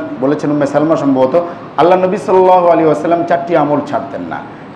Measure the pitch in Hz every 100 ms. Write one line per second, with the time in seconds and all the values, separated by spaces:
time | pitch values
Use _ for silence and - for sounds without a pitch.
0 | - - 131 147 147 147 139 147 156 147
1 | 139 131 131 170 170 - - - 170 185
2 | 185 202 - 190 185 185 175 160 160 147
3 | 170 170 160 175 - 165 147 147 110 117
4 | - 98 85 73 - - -